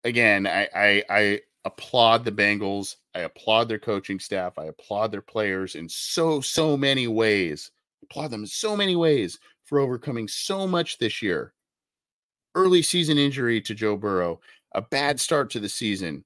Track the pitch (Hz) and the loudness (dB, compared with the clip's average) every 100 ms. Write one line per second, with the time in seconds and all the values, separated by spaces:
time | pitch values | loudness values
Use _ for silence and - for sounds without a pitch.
0 | 120 120 113 101 98 90 101 - 104 101 | 0 4 4 4 2 0 -2 2 4 4
1 | - 101 104 104 _ _ - - - 127 | 2 2 2 0 _ _ -12 -12 -2 4
2 | 113 113 117 104 104 104 101 101 95 - | 6 6 2 0 0 2 -2 -4 -6 -14
3 | _ 90 85 - - 110 117 110 - 101 | _ -8 -8 -6 2 2 2 -4 -4 -4
4 | - 98 - 98 90 - 78 - - 104 | -4 -10 -6 -4 -4 -8 -12 -14 -8 -4
5 | 110 101 - 113 104 95 95 73 80 - | -2 -4 -8 -2 -2 -2 -4 -8 -10 -10
6 | - - 165 151 131 - 156 143 139 135 | -6 -2 0 0 -2 0 0 2 2 0
7 | 120 110 110 104 87 73 - _ _ _ | 0 2 2 2 0 -4 -12 _ _ _
8 | - 139 151 110 104 - 220 208 196 175 | -14 -10 -8 -8 -10 -6 -4 -2 0 2
9 | 165 143 92 - _ _ _ 143 135 123 | 2 2 0 -8 _ _ _ 0 0 -2
10 | 151 120 107 - - 196 190 175 160 - | -6 -6 -6 -8 -6 -4 -2 -2 -2 -4
11 | 113 - 104 80 58 _ _ _ _ _ | -4 -2 -2 -2 -6 _ _ _ _ _
12 | _ _ _ _ _ 175 185 180 160 180 | _ _ _ _ _ 2 6 6 4 0
13 | 156 147 143 135 120 113 - 107 110 104 | 2 2 2 0 0 0 -2 -2 -2 0
14 | 104 95 87 82 - _ _ - 110 139 | 0 0 -2 -4 -14 _ _ -8 -2 0
15 | 143 135 - 151 123 120 104 - 117 95 | 0 0 0 0 0 -4 -6 -4 -4 -4
16 | 87 71 | -6 -8